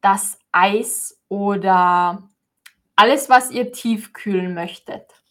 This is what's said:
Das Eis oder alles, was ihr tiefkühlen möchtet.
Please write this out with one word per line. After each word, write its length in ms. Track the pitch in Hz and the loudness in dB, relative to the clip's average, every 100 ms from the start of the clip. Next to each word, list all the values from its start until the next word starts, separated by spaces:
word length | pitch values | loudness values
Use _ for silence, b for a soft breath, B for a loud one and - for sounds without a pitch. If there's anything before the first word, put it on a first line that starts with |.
Das 360 | 196 202 - - _ | 2 0 -2 -10 _
Eis 680 | 180 190 208 233 - - - _ | 2 2 2 -4 -8 -10 -16 _
oder 1000 | 196 202 196 190 185 180 175 175 190 - _ _ _ - _ _ - | -6 -2 -2 2 2 4 2 0 -4 -14 _ _ _ -20 _ _ 2
alles, 340 | 220 285 - | 4 4 4
was 200 | 254 254 | 4 4
ihr 220 | 240 247 | -6 -6
tiefkühlen 800 | - 233 220 - - 208 190 180 | -6 -4 -4 -6 -12 -4 -4 -2
möchtet. 580 | 175 170 - - - _ _ _ | -6 -8 -12 -16 -16 _ _ _